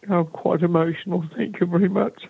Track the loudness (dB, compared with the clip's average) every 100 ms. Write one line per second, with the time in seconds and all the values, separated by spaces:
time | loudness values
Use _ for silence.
0 | 0 0 0 -2 -2 2 2 2 2 -2
1 | -4 -4 -4 -6 -6 -2 0 2 2 2
2 | -2 -4